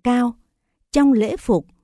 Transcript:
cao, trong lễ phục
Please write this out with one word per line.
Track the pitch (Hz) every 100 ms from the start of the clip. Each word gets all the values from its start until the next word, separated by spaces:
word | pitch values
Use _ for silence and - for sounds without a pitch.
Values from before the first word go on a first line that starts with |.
cao, | 247 247 240 233 _ _ _ _ _
trong | 277 277
lễ | 233 214 370
phục | - 180 - _